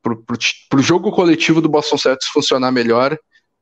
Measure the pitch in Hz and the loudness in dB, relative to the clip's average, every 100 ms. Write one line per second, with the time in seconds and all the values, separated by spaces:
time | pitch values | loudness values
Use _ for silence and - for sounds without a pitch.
0 | 127 113 - 117 - - _ 135 135 175 | -8 -6 -8 -6 -6 -8 _ 0 2 0
1 | 202 - 175 151 - 160 156 151 147 147 | 0 0 2 2 2 2 2 0 0 -2
2 | 135 131 - 147 135 135 127 127 117 117 | 0 -2 -2 -4 0 0 0 0 2 2
3 | 135 156 _ _ _ _ | 0 -4 _ _ _ _